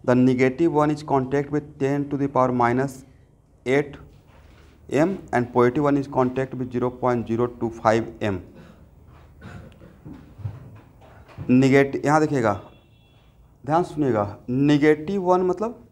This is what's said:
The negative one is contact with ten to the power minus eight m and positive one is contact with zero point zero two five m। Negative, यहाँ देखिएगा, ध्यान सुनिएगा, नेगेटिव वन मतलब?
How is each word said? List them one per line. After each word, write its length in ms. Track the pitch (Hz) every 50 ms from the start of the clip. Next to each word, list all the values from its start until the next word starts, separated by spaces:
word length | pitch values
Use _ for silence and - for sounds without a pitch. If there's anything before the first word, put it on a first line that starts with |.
| -
The 100 | 127 123
negative 580 | 123 127 127 131 127 131 131 127 143 170 165
one 180 | 147 151 151 147
is 120 | 151 147
contact 460 | 147 - 143 135 127 127 139 143 143 143
with 180 | 147 151 147 - - -
ten 300 | 139 135 143 143 143 143
to 80 | 147 135
the 100 | 139 139
power 240 | 139 127 127 127 123
minus 500 | 123 120 120 120 131 135 - - - - - - _ - _ _ _ _ _ _ _ _
eight 300 | 123 131 143 151 - - - - - - - _ _ - - - - - - - - - - - -
m 260 | 120 135 156 190 196 180 - -
and 220 | - 123 123 120 -
positive 300 | 123 120 123 123 156 143
one 120 | 143 139
is 140 | 139 135 139 -
contact 360 | 135 127 123 127 135 131 127 -
with 140 | 127 127 120
zero 180 | 120 123 120 127
point 420 | 123 - - 127 123 120 107 104
zero 140 | 113 113 120 120 - -
two 80 | 117 113 113 -
five 320 | - 113 110 113 113 113 - - 117 104
m। 60 | 98 87 - - - - - - - - - - _ - - - - - - - - - - - - - - - - - - - - - - - - - - - - - - - - - - - - - - - - - - - - - - - - - - -
Negative, 520 | 127 127 135 135 127 139 139 139 - - -
यहाँ 160 | 139 147 156
देखिएगा, 320 | 156 147 143 135 113 107 101 98 - - - - _ _ _ _ _ _ _ _ _ _ _ _ _ _ _ _ -
ध्यान 180 | - 151 170 180
सुनिएगा, 520 | - - 151 147 131 113 107 104 101 101 - - -
नेगेटिव 760 | 123 131 143 147 147 147 147 151 151 151 156 156 196 202
वन 200 | 180 180 180 180 185
मतलब? 280 | 180 175 175 208 233 240 - - _